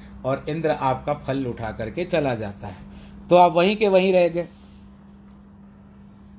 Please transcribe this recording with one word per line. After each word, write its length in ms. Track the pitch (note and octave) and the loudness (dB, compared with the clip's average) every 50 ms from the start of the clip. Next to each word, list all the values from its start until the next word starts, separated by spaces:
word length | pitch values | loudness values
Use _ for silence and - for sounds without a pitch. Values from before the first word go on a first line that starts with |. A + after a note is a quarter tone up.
| - - - - - | -16 -20 -14 -8 -4
और 200 | C3 C3+ C3+ - D3+ | -4 -4 -4 -4 -6
इंद्र 200 | D3+ E3 D#3 D#3 | -6 -2 0 0
आपका 440 | D3 - C3 C3+ B2+ - - D3 D3 | 0 0 0 -2 -2 -2 -2 -6 -6
फल 320 | D3 - - C3+ C#3 C3 | -6 -4 -6 -4 -4 -4
उठा 260 | A#2+ A#2 - A2+ A2 | -6 -6 -8 -8 -8
करके 340 | G2+ G#2 A2+ A2 G2 E3+ F3+ | -8 -8 -8 -8 -6 -8 -6
चला 300 | F3 F3 D#3+ D3 C3+ A#2+ | -2 -2 0 0 0 -2
जाता 320 | G#2+ G#2+ G2+ G2+ - - | -4 -6 -8 -10 -12 -14
है, 80 | - - - - - - - - - - - - - | -14 -14 -14 -18 -18 -18 -20 -20 -20 -20 -10 0 4
तो 60 | E3+ | 6
आप 160 | F3+ F3+ F3 | 8 8 8
वहीं 260 | D#3+ E3+ F3 G3 G#3+ | 6 4 2 2 2
के 100 | G#3 G#3+ | 2 2
वहीं 260 | G3+ F#3+ F#3 F#3 F#3+ F#3 | 4 4 4 4 4 4
रह 160 | F3+ F3 E3+ | 4 4 2
गए। 180 | E3 E3+ E3 - - - - - - - - - - - - - - - - - - - - - - - - - - - - - - - - - - - - - - | 0 -2 -6 -8 -10 -20 -20 -20 -20 -20 -20 -20 -20 -20 -20 -20 -20 -20 -20 -20 -20 -20 -20 -20 -20 -20 -20 -20 -20 -20 -20 -20 -20 -20 -20 -20 -20 -20 -20 -20 -20